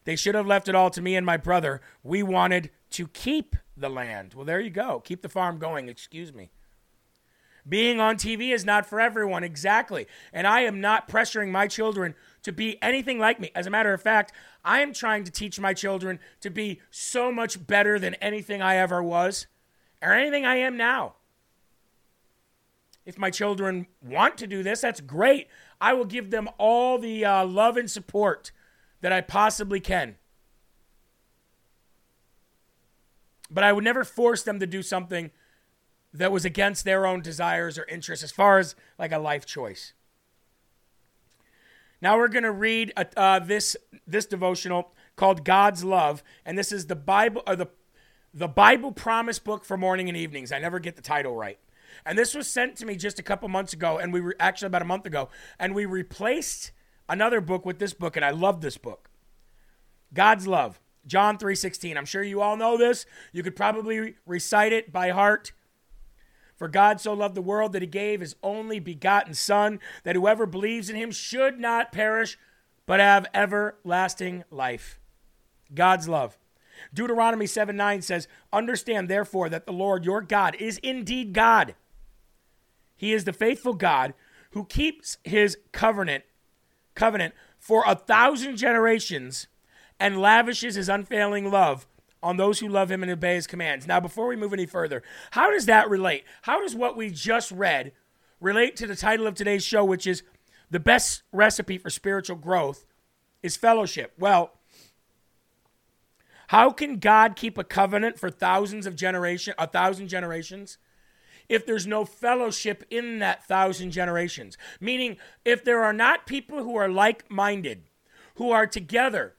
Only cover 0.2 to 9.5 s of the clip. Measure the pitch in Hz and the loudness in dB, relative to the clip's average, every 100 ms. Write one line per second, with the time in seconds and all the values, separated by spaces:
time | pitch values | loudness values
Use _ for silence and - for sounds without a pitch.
0.2 | 196 208 202 202 196 185 185 175 180 185 | 0 0 2 2 2 4 4 2 -2 0
1.2 | 180 165 175 180 156 135 - _ 127 185 | 0 -2 0 0 0 -4 -10 _ -6 -2
2.2 | 202 185 180 180 156 - _ - 170 - | 0 2 2 2 -2 -12 _ -12 -12 -8
3.2 | 240 302 - - - - 139 131 120 104 | -4 -2 -2 -6 -8 -10 -8 -6 -8 -10
4.2 | 95 113 139 175 220 180 247 135 - 180 | -12 -12 -4 -4 -4 -4 -4 -6 -8 -12
5.2 | 180 196 180 165 160 156 123 117 - 160 | -8 -4 -4 -4 -8 -8 -10 -16 -18 -18
6.2 | 170 131 92 _ _ _ _ _ _ _ | -18 -18 -20 _ _ _ _ _ _ _
7.2 | _ _ _ _ 139 190 233 233 220 220 | _ _ _ _ -4 0 0 2 2 0
8.2 | 214 220 247 240 196 208 202 208 233 220 | -4 -6 -2 -2 2 2 2 0 0 0
9.2 | 208 180 175 | -2 -4 -6